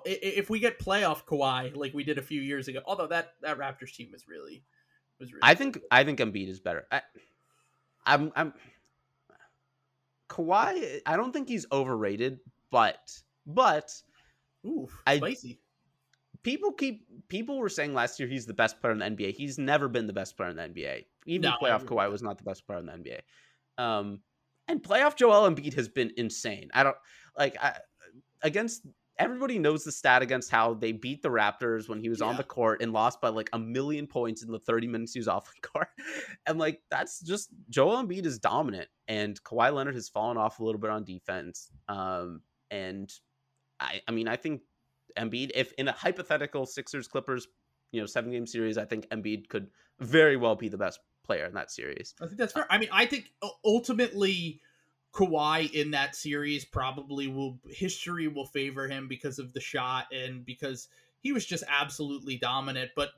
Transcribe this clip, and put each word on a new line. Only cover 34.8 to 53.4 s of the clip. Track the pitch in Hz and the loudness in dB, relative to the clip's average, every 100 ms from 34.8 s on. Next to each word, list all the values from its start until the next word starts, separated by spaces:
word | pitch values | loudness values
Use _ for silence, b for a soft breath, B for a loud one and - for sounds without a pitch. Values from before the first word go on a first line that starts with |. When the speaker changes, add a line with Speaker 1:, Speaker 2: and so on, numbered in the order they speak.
| 117 | 0
Speaker 2:
minutes | 113 113 | -4 -6
he | 127 | -4
was | 110 | -2
off | 95 - | -2 -4
the | - - | -14 -8
<laughs> | |
court. | - 165 - 311 B B B - | -4 -4 -4 -12 B B B -4
And, | 160 | 0
like, | 160 - _ | 0 -2 _
that's | 131 - - | -4 -4 -6
just, | 165 208 - - - | -6 -6 -6 -14 -4
Joel | 123 151 240 | 4 6 6
Embiid | 226 180 165 | 0 -2 -2
is | 117 | 0
dominant, | - 123 147 95 - _ - | 0 2 0 -4 -8 _ -6
and | 107 104 101 | -2 -2 -4
Kawhi | - 113 123 | -6 4 4
Leonard | 143 139 | 4 -2
has | 127 - | -6 -6
fallen | - 110 117 | -4 -2 0
off | 107 - | 0 0
a | |
little | 110 107 | -4 -2
bit | 107 | -2
on | 107 | -4
defense. | 98 90 - 92 80 - - - - | -6 -10 -8 -6 -8 -14 -20 -18 -10
Um, | 101 92 90 90 82 - _ _ | -6 -4 -4 -6 -10 -18 _ _
and | 101 95 98 98 - _ _ _ _ _ _ | -10 -8 -8 -12 -16 _ _ _ _ _ _
I, | 67 95 - | -6 -6 -4
I | |
mean, | 113 113 | -2 -2
I | 120 | -4
think | 160 143 - _ _ _ _ - | -4 -6 -8 _ _ _ _ -8
Embiid, | 113 120 135 | -6 -4 -4
if | - 127 - | -2 -2 -2
in | 135 | -4
a | |
hypothetical | - 190 185 - 151 143 147 131 | 0 -2 -2 0 0 0 -4 -6
Sixers | - - 143 120 | -8 -8 -8 -4
Clippers, | 139 131 127 - _ _ _ _ | -6 -2 -4 -6 _ _ _ _
you | 113 | -6
know, | 104 | -4
seven | 123 117 | -4 -2
game | 123 117 | -4 -4
series, | 117 113 107 | -4 -2 -2
I | |
think | 104 110 - | -4 -6 -6
Embiid | 110 107 107 - | -6 -4 -6 -4
could | 107 98 b b b | -6 -8 b b b
very | 120 156 156 135 | 2 8 8 6
well | 117 104 | 2 2
be | 113 | -2
the | 98 | -4
best | 95 - _ _ | -4 -4 _ _
player | - 87 | -4 -2
in | 85 | -2
that | 95 - | -6 -10
series. | - 64 - - - | -10 -10 -10 -12 -12
Speaker 1:
I | 165 | -12
think | 202 | -4
that's | 233 | -4
fair. | 311 285 | -2 0
I | 208 | 0
mean, | 220 | 2
I | 190 240 | 2 2
think | 277 - _ | 0 -8 _